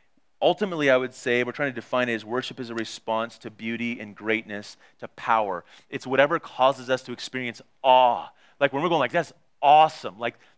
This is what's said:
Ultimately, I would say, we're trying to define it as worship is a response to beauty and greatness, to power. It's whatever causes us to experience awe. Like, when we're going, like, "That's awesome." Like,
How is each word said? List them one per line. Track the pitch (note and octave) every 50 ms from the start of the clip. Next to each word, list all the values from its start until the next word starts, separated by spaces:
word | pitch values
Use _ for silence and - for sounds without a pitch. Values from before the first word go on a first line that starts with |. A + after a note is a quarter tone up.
| _ _ _ _ _ _ _ _
Ultimately, | - D3+ F3 - G#3+ G3 F3 D#3+ D3 C#3
I | C3
would | B2+ B2+ B2+ A#2+
say, | - - C3 A#2+ A#2+ B2
we're | B2
trying | A#2+ - D3 C#3
to | B2
define | B2+ A2+ - - B2+ B2 A#2+
it | A#2
as | A2 G#2
worship | G#2+ A#2 B2+ B2+ - B2+ B2+
is | C3 A#2
a | A#2
response | A2+ A2 - - - - - A2 A2 A2+ A#2 - -
to | - A#2
beauty | G#2+ G#2+ A2 A2+ A#2 A2+ A#2 A#2+ A#2+ B2
and | A2 G#2 G2+
greatness, | - G2+ G#2+ A2 A2 G#2+ G2+ G#2 G2+ G#2 - - - _ _ _ _
to | - A2+
power. | _ - - - A#2 A2+ G#2+ G2 F#2 F2 - _ - - _ _
It's | - C3+ - C3
whatever | C3 C3 C#3 D3 E3 D#3+
causes | - - - - C3 C3 C#3 B2 B2+ A#2+
us | C3 B2 -
to | -
experience | A#2+ - - - - B2+ B2+ A#2+ A2+ - - _ _ _ -
awe. | C3+ B2+ B2+ B2+ B2 A#2 F#2 - - - _ _ _ _ -
Like, | C#3 C#3
when | C3 C#3
we're | D#3 F3
going, | E3+ D#3+
like, | C3 A#2+
"That's | A2+ E3+ D#3 - - _ _ _ _ _
awesome." | - C#3+ D3+ D3+ D#3 D#3 - - - A2+ F2+ G#2
Like, | A#2+ A#2 - _ _ _ _